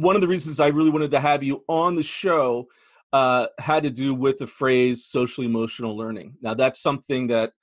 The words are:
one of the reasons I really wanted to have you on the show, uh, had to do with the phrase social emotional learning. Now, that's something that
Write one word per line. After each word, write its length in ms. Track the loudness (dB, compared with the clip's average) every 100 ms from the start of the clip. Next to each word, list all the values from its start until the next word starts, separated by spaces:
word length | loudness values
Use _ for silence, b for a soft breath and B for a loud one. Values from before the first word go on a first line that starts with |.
one 120 | 2
of 60 | 2
the 80 | 2
reasons 320 | 0 -2 0
I 60 | 2
really 240 | 4 2
wanted 200 | 2 2
to 60 | 0
have 240 | 2 0
you 220 | 0 -4 -2
on 280 | 0 0
the 80 | 0
show, 680 | -4 -4 0 2 2 0 -6 b b b b
uh, 320 | 2 2 2 0 -4
had 260 | 0 0
to 60 | 0
do 240 | -2 -4
with 220 | 0 0 -2
the 100 | -4
phrase 600 | -2 2 4 2 0 -4
social 380 | -2 -2 -4
emotional 520 | -4 -2 -2 -6 -8 -6
learning. 400 | -8 -10 -14 -12
Now, 100 | -6
that's 300 | 0 0 0
something 460 | -4 -4 -4 -4 0
that 240 | 0 0 -6